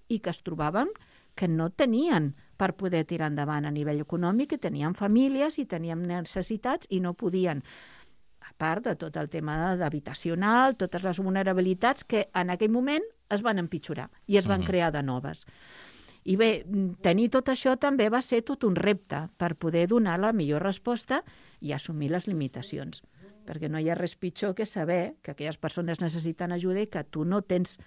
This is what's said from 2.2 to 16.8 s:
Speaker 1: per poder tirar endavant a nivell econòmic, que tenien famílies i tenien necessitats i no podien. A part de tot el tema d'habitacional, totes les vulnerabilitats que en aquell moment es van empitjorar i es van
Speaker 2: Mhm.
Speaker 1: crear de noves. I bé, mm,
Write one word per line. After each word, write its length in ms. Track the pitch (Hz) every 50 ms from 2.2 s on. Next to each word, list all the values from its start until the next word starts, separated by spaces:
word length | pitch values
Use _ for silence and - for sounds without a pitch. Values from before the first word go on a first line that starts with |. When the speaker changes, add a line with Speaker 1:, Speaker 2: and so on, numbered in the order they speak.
| 151 139 139 - - - - -
Speaker 1:
per 160 | 190 185 180
poder 300 | - 190 180 175 165 156
tirar 220 | - 170 160 160 151
endavant 340 | 147 147 143 147 151 147 147
a 60 | 147
nivell 300 | 147 147 147 151 147 147
econòmic, 480 | 151 - - 170 175 175 196 233 285 -
que 80 | 311 254
tenien 380 | - 160 151 143 147 160 190
famílies 640 | - 208 202 214 240 269 269 269 262 285 320 302 -
i 60 | 262
tenien 360 | - 185 165 165 165 165 165
necessitats 840 | 180 175 175 180 165 - - 190 180 - 220 208 - 247 285 349 - -
i 100 | 196 180
no 140 | 180 175 175
podien. 500 | - 240 180 180 185 185 170 151 139 - - - - - - - - - - - - - - - -
A 120 | - - - -
part 260 | 156 160 165 208 247
de 120 | 240 170
tot 200 | - 170 156 147 160
el 120 | 151 147
tema 460 | 165 160 156 151 151 160 165 185 185 180
d'habitacional, 960 | 170 147 156 147 - - 147 - - 170 165 175 196 208 226 247 262 269 240
totes 280 | - 190 180 - 180 185
les 160 | 190 170 190
vulnerabilitats 840 | 196 185 190 190 190 190 185 185 185 185 185 185 - 359 392 - -
que 240 | - 240 208 196 - -
en 160 | 190 175 180
aquell 220 | 180 180 220 214
moment 320 | 220 247 254 277 294 320 427 453 - _ _ -
es 120 | 208 202 226
van 160 | 233 214 185
empitjorar 500 | 175 160 - 151 - - 151 143 - - - - -
i 120 | - 196 196
es 100 | 180 196
van 140 | 196 190
Speaker 2:
Mhm. 60 | 185 -
Speaker 1:
crear 240 | 185 180 170 165
de 120 | 147 147 139
noves. 420 | 135 127 127 139 143 160 - - - - - - - - - - - - - - - - - -
I 120 | - 190
bé, 300 | 202 226 226 214 160 - 175
mm, 280 | 208 196